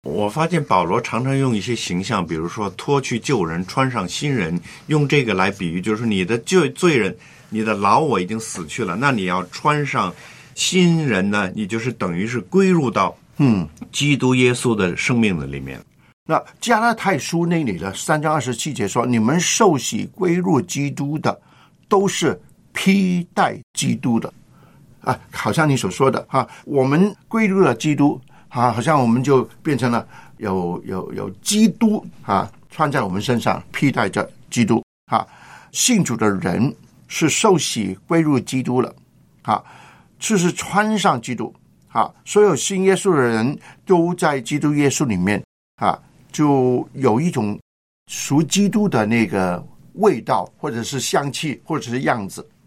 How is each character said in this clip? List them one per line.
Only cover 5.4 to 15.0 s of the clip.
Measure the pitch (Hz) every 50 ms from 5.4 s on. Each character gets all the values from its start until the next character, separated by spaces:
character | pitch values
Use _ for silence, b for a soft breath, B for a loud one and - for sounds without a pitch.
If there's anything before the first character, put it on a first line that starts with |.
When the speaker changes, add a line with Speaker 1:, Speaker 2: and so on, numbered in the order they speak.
| 92 98
Speaker 1:
比 | 98 - 98 85
喻， | 80 90
就 | 90 110
是 | 107 107
说 | 120
你 | 113 104 95 92
的 | 90 117 117
旧， | - - 180 185 160 131
罪 | 127 - - 175 156
人， | 123 101 92 92 B B B B B B B
你 | 110 110
的 | 110 110 107
老 | 101 101 98 107 131
我 | 156 147 117 95
已 | 90
经 | 90 110 110
死 | 107 - - 98 85
去 | 76 - - 92
了， | 87 85
那 | 101 135 143
你 | 131 110 95
要 | 90 90 92 90
穿 | - - - - 151 147 147 147
上 | 135 - 123 104 90 85 B B B B B B B B
新 | - - - 175 185 180 175 165 160 156
人 | 139 107 92 95 101
呢， | 104 104 101 90 92
你 | 104 107
就 | 92 110 113
是 | 113 127
等 | 117 - 104 92 85
于 | 85 98
是 | 117 123 120
归 | 95 - - 190 196 185
入 | 185 170 143 120
到 | 95 107 98 85 - _ _ _ _ -
Speaker 2:
嗯。 | 143 135 113 95 85 78 - - - -
Speaker 1:
基 | - - 139 147 143
督 | 123 127 127 131
耶 | 127 127 123 123
稣 | 123 - 127 113
的 | 104 98 90 82
生 | -